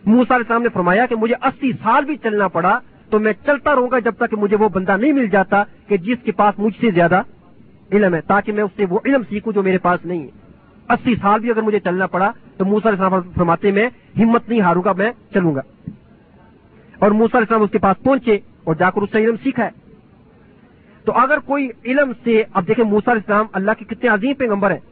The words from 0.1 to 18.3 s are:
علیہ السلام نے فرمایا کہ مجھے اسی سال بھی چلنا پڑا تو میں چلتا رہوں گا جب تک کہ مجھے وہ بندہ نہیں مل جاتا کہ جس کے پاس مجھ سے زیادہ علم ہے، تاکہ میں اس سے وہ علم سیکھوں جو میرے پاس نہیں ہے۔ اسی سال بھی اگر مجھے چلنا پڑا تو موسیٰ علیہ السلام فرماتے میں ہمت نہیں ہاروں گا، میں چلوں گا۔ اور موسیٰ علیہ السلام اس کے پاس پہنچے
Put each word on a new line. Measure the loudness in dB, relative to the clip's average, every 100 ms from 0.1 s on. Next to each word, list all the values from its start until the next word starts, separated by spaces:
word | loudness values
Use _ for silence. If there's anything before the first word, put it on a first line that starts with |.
| 2 4 0
علیہ |
السلام | 0 0
نے | 0
فرمایا | -2 0 2 0
کہ | 0
مجھے | -2 0
اسی | -2 -2 -4 -2
سال | 0 0 0
بھی | -4
چلنا | -2 -2 -2
پڑا | 0 0 0 -4 -20 -4
تو | 0
میں | 0 -2 -2
چلتا | 0 2 0
رہوں | 0
گا | 0
جب | -2 -4
تک | -4
کہ | -2
مجھے | 0 2
وہ | 2
بندہ | 0 -2 0
نہیں | 2
مل | 0 2
جاتا | 0 2 0 -2 -10 -4
کہ | -4
جس | -2 -4
کے | -4
پاس | 0 0 2
مجھ | -4 0
سے | 0
زیادہ | 2 2 2 -2 -16 -20 -20 -20 -20 -2
علم | 2 2 0
ہے، |
تاکہ | 0 -2 0
میں | -4
اس | -4 -4
سے | -2
وہ | -2 0
علم | -2 -2
سیکھوں | -6 -4
جو | -2
میرے | 0 0
پاس | 0 -2 -4
نہیں | -8
ہے۔ | -8 -18 -20 -20 _ -20 -4
اسی | -2 0 0
سال | 0 0
بھی | 0
اگر | -2
مجھے | 0 -2
چلنا | -2 -2 -2
پڑا | 0 -2 -2 -20 -6
تو | -2
موسیٰ | 0 0
علیہ | 0
السلام | 0 0 -4 -2
فرماتے | 0 2 2
میں | 0 -2 -6 _ 0
ہمت | 2 2 0
نہیں | 0
ہاروں | 2 2 0
گا، |
میں | 0 -2 -4 _
چلوں | 0 0 -2
گا۔ | -8 _ -20 -20 -20 -20 _ -20 -20 _ _ -20 -20 0
اور | 2
موسیٰ | 2 2 0
علیہ | 0
السلام | 0
اس | 0
کے | 0
پاس | 0 0
پہنچے | 0 0 2